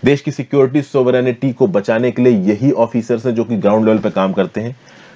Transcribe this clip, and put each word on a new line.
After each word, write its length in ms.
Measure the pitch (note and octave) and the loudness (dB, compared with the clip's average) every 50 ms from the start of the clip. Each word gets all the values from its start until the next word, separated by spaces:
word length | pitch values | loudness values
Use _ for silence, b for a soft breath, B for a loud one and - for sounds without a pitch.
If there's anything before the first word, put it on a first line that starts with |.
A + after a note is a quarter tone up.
| - | 4
देश 160 | C3 C#3+ C#3 | 2 2 2
की 100 | - D#3+ | 0 -8
सिक्योरिटी, 520 | C#3+ - B2 - - C#3+ C3+ C3 C3 D3+ | -8 -8 -8 -2 2 2 2 2 2 -2
सॉवरेनिटी 680 | C3+ - - C#3 B2+ B2 B2+ B2+ B2+ B2+ A#2+ - - C3+ | -4 -2 -2 0 0 2 2 0 0 -2 -2 -2 -4 -6
को 140 | A#2+ - C3 | 0 0 0
बचाने 440 | G#2+ F2 G2+ G2 - A2+ A2+ A#2+ B2 | 0 0 -2 -2 0 -2 0 0 -2
के 120 | A#2+ - | 0 2
लिए 100 | B2 B2+ | 2 2
यही 400 | A#2+ G2+ F2+ G2+ G#2 G#2 B2+ C#3+ | 2 2 2 0 -2 0 0 0
ऑफिसर्स 540 | C#3+ - A#2 A2+ - A#2+ A2 - A#2+ A2+ A2 | 2 2 0 0 0 -6 -2 -2 -4 -2 -2
हैं 80 | B2+ A2+ | -4 -2
जो 100 | A2+ A2+ | -2 -2
कि 120 | A2 A#2+ | -2 -4
ग्राउंड 280 | G2+ F2 G2+ G#2 A2 A2 | 0 2 2 2 4 2
लेवल 140 | A2 A2 G2+ | 2 2 2
पे 120 | G2 G#2+ | 0 -2
काम 220 | E2+ G2 F#2+ F#2+ | -2 0 -2 -2
करते 280 | F#2 G2 F#2+ F2 - G#2+ | 0 -2 -4 -4 -4 -8
हैं। 160 | A2 A#2+ C3+ B B B B B B B B | -8 -8 -12 B B B B B B B B